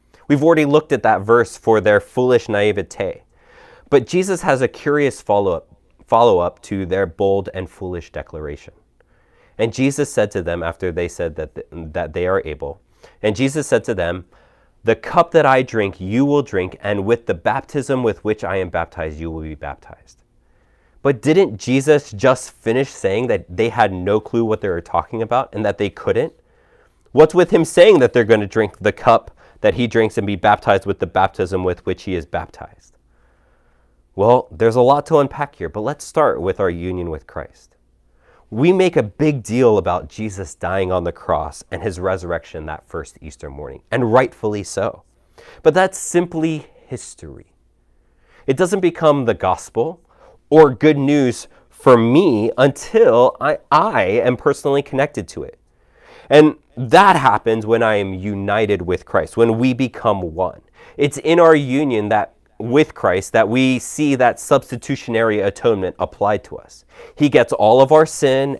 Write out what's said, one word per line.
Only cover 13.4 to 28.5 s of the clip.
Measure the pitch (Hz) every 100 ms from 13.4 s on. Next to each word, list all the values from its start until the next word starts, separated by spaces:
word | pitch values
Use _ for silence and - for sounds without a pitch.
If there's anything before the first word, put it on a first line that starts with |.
| 135 151 139
said | 117 -
to | 98
them, | 85 90 - _ _ _ _ _
"The | 110 113
cup | - 175 170
that | 165 143
I | 131
drink, | 131 113 98 90
you | 92 110 143
will | 147
drink, | 131 98 92 -
and | 101 104 98
with | 120 -
the |
baptism | 87 110 127 - 147 127 131
with | 120 98
which | 107 107
I | 120 95
am | 87
baptized, | 85 85 - 80 76
you | 82
will | 80
be | 78 76
baptized." | 71 65 - - _ _ _ _ _ _ _ _ _ _
But | 139 127
didn't | 143 170 175 104
Jesus | - 131 135 147 -
just | 101 127 131 -
finish | - 113 120 135
saying | - 98 101 127
that | 101 -
they | 87 113
had | 107 107
no | 92 92 107
clue | - 117 113
what | 107
they | 101
were | 85
talking | - 85 - 113
about | 110 123 -
and | 107 104
that | 95
they | 104
couldn't? | - - 101 151 - _ _ _ _ _ _ _
What's | 127 156
with | 175 170
him | 165 160
saying | - 196 180
that | 123
they're | 123
gonna | 110 110
drink | 101